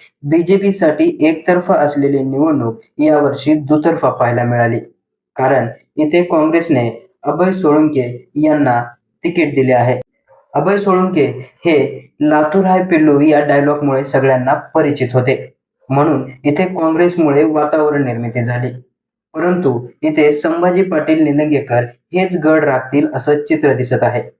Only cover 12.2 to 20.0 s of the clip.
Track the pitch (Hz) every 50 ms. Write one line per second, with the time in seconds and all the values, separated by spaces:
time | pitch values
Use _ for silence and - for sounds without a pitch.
12.2 | - 151 156 151 - - 202 196 185 185 185 185 180 - 175 156 156 151 143 143
13.2 | 147 156 151 147 143 143 143 143 143 147 147 147 147 139 135 135 143 - - 135
14.2 | 131 135 131 127 123 131 143 - - - - 160 151 143 135 123 127 117 - 131
15.2 | 110 123 - - - - _ _ _ _ _ _ _ - - 139 151 160 143 127
16.2 | 131 - - - - 143 147 190 185 180 185 175 160 160 160 160 175 175 175 170
17.2 | 160 147 139 143 160 160 151 151 147 147 160 156 151 147 143 143 135 123 117 117
18.2 | 120 117 110 120 117 117 120 123 127 117 120 - - _ _ _ _ _ _ _
19.2 | _ _ - 160 170 180 185 175 180 135 120 117 123 - - _